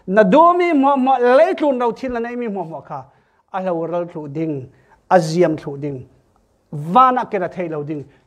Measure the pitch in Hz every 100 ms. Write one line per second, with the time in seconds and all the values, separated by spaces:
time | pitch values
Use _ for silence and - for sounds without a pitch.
0 | - 196 202 262 339 349 349 311 269 277
1 | 262 254 247 254 339 370 302 254 240 220
2 | 262 240 233 240 240 196 165 151 - 147
3 | 127 _ _ _ _ 196 185 170 165 175
4 | 170 160 151 143 160 143 123 _ _ _
5 | - 185 160 165 170 151 - 139 143 135
6 | 131 _ _ _ _ _ _ 151 151 208
7 | 262 254 196 202 175 - 175 156 147 151
8 | 131 _